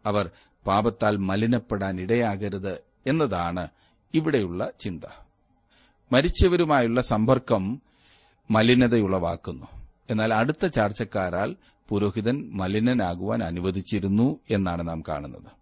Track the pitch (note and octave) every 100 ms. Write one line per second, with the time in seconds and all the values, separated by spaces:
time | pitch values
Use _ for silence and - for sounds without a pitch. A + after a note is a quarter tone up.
0 | G#2+ G#2 F2 _ _ _ - G2 A2 G#2+
1 | G#2+ G#2 F#2+ G2 A2+ A#2+ - G#2 F#2+ F#2
2 | F#2 A#2+ A#2 G2 G#2 G2 F#2+ E2+ _ _
3 | - D#3+ C#3 F#2 F2 F2+ E2 _ _ _
4 | _ D3+ D#3 C#3 F#2+ F2 A2+ - G#2 D#2+
5 | - - - _ _ _ _ _ _ _
6 | _ B2+ E3+ - F#3 F3 D#3+ C#3+ A#2 A#2+
7 | B2 G#2+ A2 B2 - G#2+ F#2 C3+ _ _
8 | _ _ _ _ _ A2 A2+ B2 A#2+ A#2
9 | G2 F#2+ E2+ E2+ - C#2 - - - _
10 | - A2 A2 A2 B2+ D#3 F#3 B2+ G#2 G#2
11 | A2 G#2 F#2 F2 A2+ F#3 _ _ - G2+
12 | G2+ A2+ G#2+ C#3 - G2 F#2 G#2 A#2+ B2
13 | F2+ F2 F#2+ A#2 F2 F2 F#2 F#2+ - G#2
14 | F#2+ G#2 B2 D#3 - G#2 F#2 E2+ E2 E2
15 | D#2 D2+ C#2 - - _